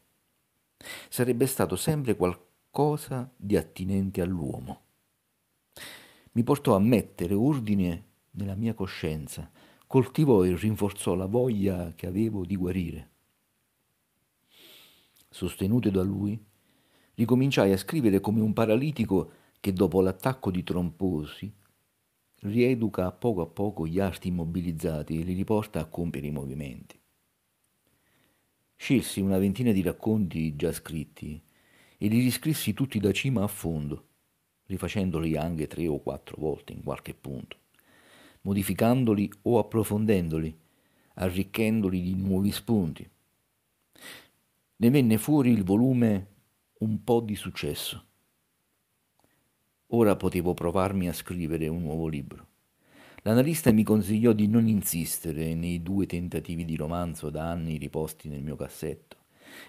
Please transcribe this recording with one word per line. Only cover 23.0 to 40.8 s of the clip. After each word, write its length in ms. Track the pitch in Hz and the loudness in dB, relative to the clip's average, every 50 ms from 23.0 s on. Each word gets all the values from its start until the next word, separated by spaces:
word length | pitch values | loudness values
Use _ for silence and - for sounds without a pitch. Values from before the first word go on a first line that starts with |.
| 92 | -2
a 60 | 92 - | -2 -4
poco 280 | - - 120 107 90 | -2 -2 -2 0 0
a 60 | 82 | -2
poco 400 | - - - 101 107 104 - 80 | -4 -4 -4 -4 -4 -2 -4 -6
gli 140 | 80 82 95 | -2 0 0
arti 260 | 98 95 85 - - | 0 -2 -2 -4 -6
immobilizzati 960 | 95 90 87 82 82 85 92 85 87 80 80 87 85 80 76 73 - 80 80 | -4 -4 -2 -4 -4 -4 -4 -4 -4 -4 -4 -4 -4 -4 -4 -4 -4 -4 -4
e 20 | 82 | -4
li 120 | 92 90 | -4 -4
riporta 440 | 92 98 - 110 104 104 - - 82 | -4 -2 0 0 0 0 -2 -6 -6
a 60 | 78 | -6
compiere 420 | - - - 87 82 76 71 71 | -6 -6 -6 -6 -6 -6 -6 -6
i 60 | 73 76 | -6 -6
movimenti. 680 | 69 69 67 65 73 71 69 60 - - - - - _ _ _ _ _ _ _ _ _ _ _ _ _ _ _ _ _ _ _ _ _ _ _ _ _ _ _ _ _ _ _ _ _ _ _ | -6 -8 -8 -8 -8 -8 -10 -12 -14 -18 -20 -20 -20 _ _ _ _ _ _ _ _ _ _ _ _ _ _ _ _ _ _ _ _ _ _ _ _ _ _ _ _ _ _ _ _ _ _ _
Scelsi 460 | _ - - 143 113 - - - 104 | _ -2 2 2 2 2 0 -2 -2
una 180 | 95 98 95 92 | 0 2 2 4
ventina 320 | 98 101 92 117 127 120 | 2 2 2 2 2 2
di 100 | 104 95 | 2 2
racconti 760 | 85 87 80 - - 110 110 110 101 80 78 82 80 80 73 | 2 0 -2 -2 -2 0 0 2 0 0 -2 -2 -2 -2 -2
già 160 | 73 87 82 71 | -2 -2 -2 -4
scritti 680 | - - - 80 78 67 - _ - - 76 76 76 - _ _ _ _ _ _ _ _ _ _ _ | -4 -10 -8 -8 -8 -8 -10 _ -14 -12 -12 -12 -12 -16 _ _ _ _ _ _ _ _ _ _ _
e 100 | - 107 | -2 2
li 100 | 110 120 | 2 4
riscrissi 540 | 127 123 117 - - 156 156 - - - 98 | 2 2 0 0 -2 -2 -2 -2 -2 -4 -2
tutti 240 | - 143 131 - 107 | -2 -4 -2 -2 0
da 140 | 98 101 95 | 2 2 2
cima 320 | - - 104 107 98 98 | 2 0 -2 0 0 -2
a 20 | |
fondo, 600 | 104 - - - 82 82 76 73 71 73 - - _ _ _ _ _ _ _ _ _ _ _ _ | -2 -4 -6 -6 -4 -4 -2 -4 -6 -8 -10 -12 _ _ _ _ _ _ _ _ _ _ _ _
rifacendoli 720 | - 95 90 - 85 - 107 95 92 80 80 82 80 80 | -10 -8 -6 -6 -4 -2 -2 -2 0 0 -2 0 0 0
anche 320 | 76 78 85 85 78 76 - | 0 -2 -2 -4 -4 -6 -6
tre 180 | - 76 85 | -6 -4 -2
o 140 | 82 73 69 | -2 -2 -2
quattro 340 | - - 69 - - - - - | -4 -6 -8 -8 -10 -14 -12 -6
volte 320 | 73 78 73 - - - - | -4 -4 -4 -6 -10 -14 -14
in 100 | - - | -10 -8
qualche 320 | - 67 - - - - | -8 -8 -8 -10 -14 -16
punto, 440 | - - 73 69 64 - - - - _ _ _ _ _ _ _ _ _ _ - - - - _ _ | -14 -12 -12 -10 -10 -12 -14 -18 -20 _ _ _ _ _ _ _ _ _ _ -20 -20 -20 -20 _ _
modificandoli 880 | - 98 101 101 98 101 92 - 113 117 123 135 127 113 104 101 101 98 - - _ | -4 -2 0 0 0 0 0 2 2 4 4 4 4 4 4 4 2 -2 -4 -4 _
o 180 | 110 120 110 | 2 2 2
approfondendoli, 1000 | 104 - - 113 101 - 101 104 110 110 107 92 87 82 78 80 80 78 78 - _ _ _ _ | 2 2 0 0 0 0 0 0 2 2 2 2 2 0 -2 -2 -2 -4 -6 -10 _ _ _ _